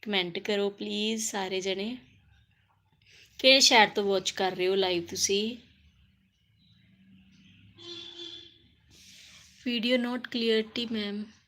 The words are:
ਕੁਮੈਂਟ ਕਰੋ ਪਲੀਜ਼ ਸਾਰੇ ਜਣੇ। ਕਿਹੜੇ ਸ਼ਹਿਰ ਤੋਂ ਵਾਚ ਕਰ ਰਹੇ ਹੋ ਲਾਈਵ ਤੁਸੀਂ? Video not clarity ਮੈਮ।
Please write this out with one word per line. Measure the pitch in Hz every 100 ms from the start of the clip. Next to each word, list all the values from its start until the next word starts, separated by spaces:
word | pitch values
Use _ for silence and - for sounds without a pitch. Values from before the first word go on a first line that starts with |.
ਕੁਮੈਂਟ | - 202 175 170
ਕਰੋ | 202 202 202
ਪਲੀਜ਼ | 202 208 208 214 226 220
ਸਾਰੇ | 208 190 190
ਜਣੇ। | 190 190 208 254 - - _ _ _ _ _ _ _ _ _ - - _
ਕਿਹੜੇ | 262 269
ਸ਼ਹਿਰ | 262 247 208
ਤੋਂ | -
ਵਾਚ | 202 190 190
ਕਰ | - 190
ਰਹੇ | 180 185
ਹੋ | 196
ਲਾਈਵ | 185 180 170
ਤੁਸੀਂ? | 185 - 196 214 247 - _ _ _ _ _ _ _ _ _ _ _ _ _ - - - _ - - - - 339 339 349 339 349 - 349 - _ _ _ - - - - - - - -
Video | 240 233 254
not | 240 247
clarity | 247 247 226 220 220 - 233
ਮੈਮ। | 226 208 202 214 -